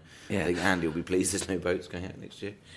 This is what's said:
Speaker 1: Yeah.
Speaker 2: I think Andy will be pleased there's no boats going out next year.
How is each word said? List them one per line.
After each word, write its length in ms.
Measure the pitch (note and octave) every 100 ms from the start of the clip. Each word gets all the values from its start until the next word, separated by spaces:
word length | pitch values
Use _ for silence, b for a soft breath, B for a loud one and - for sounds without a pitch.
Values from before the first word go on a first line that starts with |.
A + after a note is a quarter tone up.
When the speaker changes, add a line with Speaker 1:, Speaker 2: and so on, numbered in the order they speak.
| - B B
Speaker 1:
Yeah. 140 | G#2
Speaker 2:
I 20 |
think 140 | D#2+ F2
Andy 280 | F#2+ F2+ E2
will 80 |
be 80 | E2
pleased 300 | E2 F#2 F#2
there's 160 | G2 -
no 100 | F2+
boats 300 | F2 F2+ -
going 160 | F2+
out 120 | F#2 -
next 240 | F#2+ -
year. 120 | G2+ - B